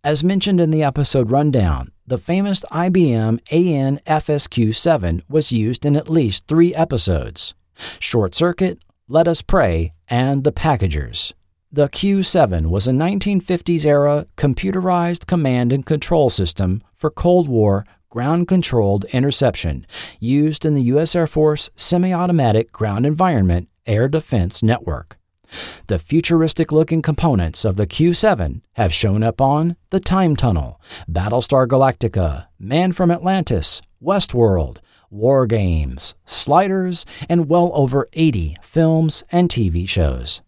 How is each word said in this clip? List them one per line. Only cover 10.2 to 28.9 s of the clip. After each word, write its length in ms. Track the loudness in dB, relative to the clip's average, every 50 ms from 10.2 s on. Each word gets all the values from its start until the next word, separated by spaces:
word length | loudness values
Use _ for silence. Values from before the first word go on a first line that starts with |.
| 0 0 0 0 0
The 80 | -2
Packagers. 840 | -2 0 0 0 0 0 0 -2 -2 -4 -6 -6 -6 -6 -6 -6 -8 _ _ _ _ _ _ _
The 180 | 0 0 0 0
Q 320 | 0 -2 0 0 2 2
seven 480 | 0 2 2 2 2 2 2 0 0 0
was 180 | 0 0 0 0
a 60 | 0
nineteen 460 | 0 0 0 -2 -2 -2 0 -2 -2
fifties 440 | 0 -2 -4 -4 -2 -2 -2 0 2
era 440 | 2 4 4 4 2 2 0 -2 -6 -6 -2
computerized 880 | 0 0 0 0 -4 -4 -4 -2 0 0 0 0 0 -2 -4 -6 -4
command 480 | -2 -2 0 2 0 0 2 2 0 0
and 100 | -2 -2
control 460 | -2 -4 -4 -2 0 0 2 2 2
system 540 | 2 0 -2 -4 -2 -2 -2 -2 -2 -4 -6 _ _
for 160 | _ -6 -6
Cold 380 | -4 0 0 2 4 4 2 2
War 400 | 2 2 2 2 2 0 -4 -8 _ _ _ _
ground-controlled 960 | -8 -6 -2 -2 0 -2 0 0 0 0 0 0 0 0 2 2 0 0 -2
interception 840 | -4 -2 -2 0 0 0 0 0 0 0 -2 -6 -6 -6 -6 -10 _ -18 -18 -16 -18 -14 _
used 440 | -4 0 0 2 2 0 -2 -2 -2
in 120 | 0 0
the 80 | 2 2
U 160 | 2 2 2
S 160 | 0 0 0
Air 100 | 0 -2
Force 460 | 0 0 2 2 2 2 0 -6 -10 _
Semi-Automatic 960 | -6 -2 0 2 2 2 0 0 0 0 0 2 2 2 4 2 2 0 _
Ground 360 | -6 -6 -4 -4 -2 0 0 0
Environment 600 | 0 2 0 2 2 2 2 2 2 0 -2 _ _ _ _ -2
Air 200 | 0 2 2 2
Defense 540 | 0 -2 -2 0 0 0 0 0 -2 0
Network. 560 | 0 0 0 0 -2 -6 -8 -8 -8 _ -20 _ _ _ _ _ _ _ -16 -14 -14 -14 -16 -20 -6 -4
The 120 | -4 -4
futuristic-looking 1040 | -2 0 0 0 2 2 2 2 2 2 0 -2 -2 2 2 2 2 2 0 -2 0
components 600 | -2 -2 0 0 2 2 2 0 0 -4 -2 -2
of 120 | -2 0 0
the 80 | -2
Q 300 | -4 0 0 2 2 2
seven 480 | 2 2 2 2 2 -2 -6 -6 -8 _ _ _
have 180 | -2 0 0